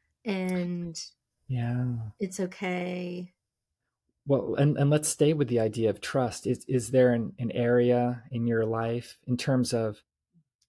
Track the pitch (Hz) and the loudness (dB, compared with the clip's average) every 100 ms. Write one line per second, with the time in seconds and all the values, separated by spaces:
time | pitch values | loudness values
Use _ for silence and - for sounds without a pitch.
0 | _ _ 226 190 185 180 175 175 170 165 | _ _ -6 -4 -2 -2 -2 -4 -8 -10
1 | - _ _ _ - 127 120 123 123 120 | -14 _ _ _ -6 -4 -2 -2 -2 -4
2 | 110 - 190 185 185 - 185 180 180 180 | -8 -8 -8 -4 -8 -6 -6 -4 -6 -6
3 | 180 175 180 _ _ _ _ _ _ _ | -8 -10 -12 _ _ _ _ _ _ _
4 | _ _ - 135 - - 143 143 143 151 | _ _ -2 0 0 2 2 4 2 2
5 | 151 - 147 156 127 120 113 107 110 98 | 0 2 2 2 0 2 0 2 0 0
6 | - 135 120 - - 123 - 131 110 131 | -2 -2 -2 -2 -4 -4 -2 -2 2 4
7 | 127 120 110 - 117 123 120 123 120 123 | 6 4 -2 -4 -4 0 2 4 4 4
8 | 123 120 - 120 117 113 110 110 113 120 | 2 -2 -8 -4 0 0 0 -2 -2 -4
9 | - - - 123 - 131 120 117 110 104 | -6 -14 -4 -2 2 2 2 0 -2 -4
10 | _ _ _ _ _ _ | _ _ _ _ _ _